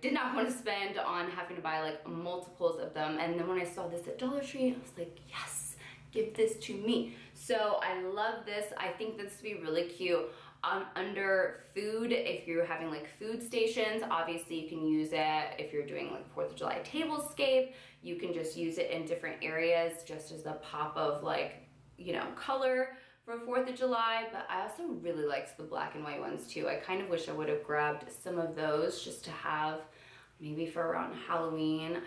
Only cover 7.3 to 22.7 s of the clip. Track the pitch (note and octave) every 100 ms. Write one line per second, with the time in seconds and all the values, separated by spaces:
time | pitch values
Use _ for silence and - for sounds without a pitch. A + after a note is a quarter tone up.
7.3 | - - A3+ G#3 G3+ F#3+ F#3 F#3 G3+ G#3+
8.3 | - G#3 G#3 G#3 - F#3 - A3 G#3 G3
9.3 | - G#3+ G3 D#3+ D#3+ F3 - F3+ E3+ -
10.3 | - - - F3 F#3+ F#3+ F3+ G3 G3+ G3
11.3 | F#3+ F#3 - - G3 G#3 A3 A#3+ A#3+ -
12.3 | E3+ E3+ E3 E3+ D#3+ D#3+ D3+ D3+ - G#3+
13.3 | A#3 - A#3+ A3 A#3 G#3+ A3 - E3 E3
14.3 | E3+ - E3 D#3 D#3+ D#3 D#3 D#3 D#3+ D#3
15.3 | D#3 D3 - D3 D3 C#3+ D3 - - -
16.3 | - - - - - - D4+ D#4+ D4 -
17.3 | - C#4 C4 C4 - - - F3 E3+ F3+
18.3 | E3 D#3 D#3+ E3 E3 E3+ D#3+ D#3 E3+ D#3+
19.3 | - D#3 D#3+ E3 E3+ E3+ D#3+ - D#3 -
20.3 | D#3 D3+ D3+ - D3 D#3 D#3+ D3+ C#3+ C3
21.3 | - - - - - - - F3 - -
22.3 | - - C4 C4